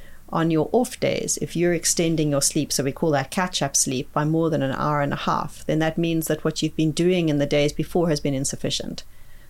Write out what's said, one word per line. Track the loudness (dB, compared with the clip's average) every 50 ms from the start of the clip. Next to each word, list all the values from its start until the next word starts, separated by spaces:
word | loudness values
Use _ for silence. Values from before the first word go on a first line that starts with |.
| -14 -14 -16 -16 -8 -4
on | 0 0 2 4
your | 4 2 2 2
off | 2 2 2 0 -2 -2
days, | -2 0 0 0 -2 -4 -4 -4
if | -4 -4 0
you're | 2 2 2 2
extending | 2 0 0 2 2 2 2 2 2 2 2
your | 2 2
sleep, | 2 2 2 0 0 0
so | 0 0 0
we | -2
call | -2 0 0 2
that | 2 2 0 -2
catch-up | -2 -2 -2 -2 -2 -2 -2 0 0
sleep, | 0 0 0 -2 -4 -4 -2 -2
by | 0 0
more | 2 2 2 2 2
than | 2 0
an | 0 0 -2
hour | 0 0 0 2 2
and | 0 0
a | -2
half, | -2 -2 0 0 0 -2 -4 -8 -8 -4
then | -2 0 2
that | 2 0 0
means | 0 0 0 0 0 0
that | -2 -2 -2 -2
what | -2 -2 -2
you've | -2 -2 0
been | 0 0 2
doing | 2 2 2 4 4 4 2 2
in | 2 2
the | 2
days | 2 2 2 2 2 0
before | -2 -2 0 0 2 2 2
has | 2 2
been | 0 0 0
insufficient. | 0 -2 -4 -4 -4 -4 -4 -4 -4 -4 -6 -8 -10 -10 -12 -14 -16 -16 -16 -16 -18 -18 -12